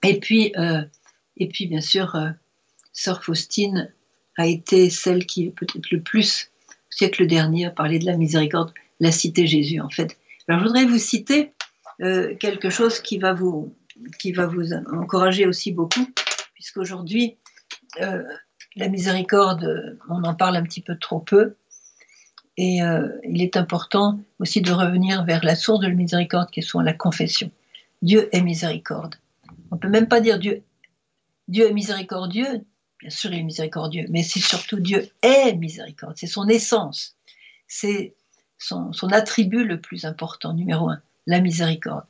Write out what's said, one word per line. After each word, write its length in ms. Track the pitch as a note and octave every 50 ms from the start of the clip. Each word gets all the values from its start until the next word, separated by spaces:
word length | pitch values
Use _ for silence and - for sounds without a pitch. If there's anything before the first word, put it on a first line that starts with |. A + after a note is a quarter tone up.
| -
Et 160 | F#3+ G3 G3
puis, 320 | - - A3 A3+ G#3+ G3+ - F#3
euh, 240 | E3 E3+ E3 D#3 D3+ - _ _ _ _ _ _ _ _ _ -
et 100 | F#3 E3
puis, 200 | - - F#3+ F3
bien 140 | D#3+ D#3
sûr, 340 | D#3 - - F#3+ F#3+ F3 -
euh, 140 | D#3+ D#3 D#3+ D#3+ - _ _ _ _ _ _ _ _ _ _ _
Sœur 300 | - - - F#3 F#3 -
Faustine 680 | - E3 E3 - - - - G#3 G3+ F#3+ F3+ - - _ _ _ _ _ _ _ _ _ -
a 80 | E3+
été 440 | E3 E3+ E3 E3+ - - F#3 F#3 F3+
celle 360 | E3+ - - F#3+ F#3 F3+ F3+
qui, 240 | F3+ - F#3+ E3+ F3+
peut-être 420 | - - F3 F3+ - F3+ E3 -
le 100 | - D#3+
plus, 500 | E3 - - A3 G#3+ - - - - _ _ _ _ _
au 220 | - _ _ _
siècle 340 | - - G3+ F#3 F#3+ - F3+
dernier, 400 | D#3+ E3 E3 D#3 D#3 D#3+ E3 F3
a 60 | F3
parlé 280 | F3 - D#3 D#3 E3 E3
de 60 | E3
la 100 | F3+ F3+
miséricorde, 580 | E3+ E3 D#3 D#3 D#3+ D#3 D3+ D3+ E3+ E3 E3 - - _ _ _ _
l'a 120 | E3 E3
cité 360 | D#3+ - - F3+ D#3+ - F3 D#3+
Jésus, 340 | D#3+ D3+ D3 C#3+ E3 D#3
en 80 | D3 D3
fait. 280 | - - E3 D#3+ - _ _ _ - _ _ -
Alors, 140 | E3+ F3+
je 60 | F#3+ A3+
voudrais 180 | A#3 B3+ C4
vous 140 | B3 A#3+ A3+
citer, 520 | A3 - - A3 G#3 - C#4 D4 D4 D4 _ _ - - _ _ _ - - _
euh, 340 | F#3 F#3 F#3+ F#3 F3+ - -
quelque 340 | - - G#3+ G3 G3 - G3+
chose 300 | F#3 - A#3 A3+ A3+ -
qui 180 | - - A3 G3
va 160 | F#3 F#3+ F#3
vous, 400 | F3 F#3 F#3 E3+ D3+ D3+ D3+ - _ _ _ - _ A#2 B2+ D#3+ -
qui 120 | - F#3+
va 140 | F3+ F3+ F3+
vous 260 | E3+ E3+ F3+ E3+ E3 E3+ D#3+ - - D3
encourager 520 | E3+ E3+ F3+ - F#3 F#3 F#3 F#3 F#3+ G3+
aussi 280 | F#3 F3+ - - G#3 F#3
beaucoup, 340 | E3+ E3+ E3 - B3 B3+ B3+ - - - - - - - - _
puisqu'aujourd'hui, 840 | _ - - - G3+ F#3+ F3+ F#3+ F#3 F3+ D#3+ G3 A#3 A#3+ A#3 A#3 _ _ - _ - _ _ - - _ _ - -
euh, 220 | F#3 G3 F#3+ - - B2+ D3 - - _ _ _ - _ -
la 120 | G3 F#3 F#3+
miséricorde, 1080 | G3 G3 F3 F#3+ F#3 F#3 F#3 F#3 - G3+ G3+ F#3+ F#3 E3 E3+ D#3+ D#3 E3+ - - - - - -
on 140 | E3+ F3 F3
en 120 | E3 E3
parle 220 | E3+ F#3 F#3 F3+ F3
un 60 | E3+
petit 180 | E3 - -
peu 160 | - - F3 E3
trop 220 | - - - E3+
peu. 360 | E3 - - G3 A3 G#3+ - _ _ _ - - _ _ _ _ - _ _ _ _ _ _ - _ _ _ -
Et, 260 | F#3 F#3 F3+ F3+ F3
euh, 260 | E3+ E3 D#3+ D3 - - - -
il 180 | - E3+ E3+
est 160 | F3+ F3+ - -
important 640 | F3+ - - F3 - - - G3+ G3+ G#3 G#3 G#3 - _ _ _
aussi 220 | F#3 E3+ - G#3+
de 100 | F#3 F3
revenir 520 | F3+ F3 F#3 F3 F3+ F3+ F#3 F#3+ G3 F#3+ F3
vers 180 | E3+ E3 E3 E3
la 120 | D3+ E3
source 240 | E3+ - - A3 G#3+
de 60 | F#3 F3+
la 60 | F3+
miséricorde, 560 | F3+ F3+ E3+ F3 F3 F3 E3+ - F3 F3 -
qui 120 | - -
sont 180 | E3 - - F3
la 140 | E3 D#3+ D#3+
confession. 580 | D#3+ - F3 D#3+ - E3 D#3+ E3+ - - E3+ _ _ _ _ _ - _ _ _ _
Dieu 280 | - E3+ G3+ G#3+ G#3+ G#3 -
est 80 | F3+
miséricorde. 720 | F3+ F3 E3+ D#3+ F3 E3 D3+ - - - D#3 - D#3+ E3 - _ _ _ _ _ _ - - - - -
On 60 | - E3+
peut 120 | - F#3+
même 180 | G3+ A3 A3+ A3+
pas 140 | A#3+ A#3
dire 180 | A3 A3+ G#3 F3+
Dieu, 240 | E3+ G#3 G3+ - - _ _ _ _ _ _ _ _ _ _ _ _ _ _ _ _ -
Dieu 200 | F3+ G#3+ A3+ G#3+
est 40 | G#3
miséricordieux. 920 | G#3 G3+ G#3 G3+ G3 F#3+ F#3 G3 F#3 F#3 F3+ F3+ G#3+ B3 C#4 C4 A3 - _ _ _ _ _ _ _
Bien 100 | - -
sûr, 220 | D3+ - - G#3 F3+
il 60 | E3+
est 40 | E3
miséricordieux, 600 | D#3+ D#3 - D#3+ D#3 - E3 D#3 D#3+ D#3 E3+ E3 -
mais 140 | E3 E3+ E3
c'est 160 | - - F#3
surtout 400 | F3+ - - - - - - G3+
Dieu 300 | F3 F3+ G3 G3 - - _ _
est 320 | - A#3+ C4+ C#4 C4+ B3+ G3+
miséricorde. 580 | E3+ E3 D#3+ D#3 - - - - - - - D#3
C'est 120 | - - E3+
son 200 | - G3+ G3 G3+
essence. 680 | A3+ A3+ A3+ - - A3 F3+ C#3+ D3 - - - _ _ _ _ - _ - - - _ _ _
C'est 480 | - - - G3+ G3+ G3+ F#3+ - _ _ _ _ _ _ _ _ _ _
son, 360 | - - F3+ F3+ E3+ F#3 E3
son 160 | - - F#3
attribut 560 | G3 G#3+ G#3+ G#3+ - - A3 F#3 G3 A#3 B3
le 160 | G#3+ F3 E3
plus 240 | E3 - - F3 E3+
important, 480 | D#3+ D#3+ - E3 D#3 - - - - E3
numéro 360 | E3 F3 F3+ D#3+ D#3+ E3+ D#3+
un, 120 | C#3+ D3 _ _ _ _ _ -
la 140 | F3 F3
miséricorde. 640 | F#3 F3+ D#3+ E3 E3+ D#3+ E3 D#3+ - - D#3 E3 - _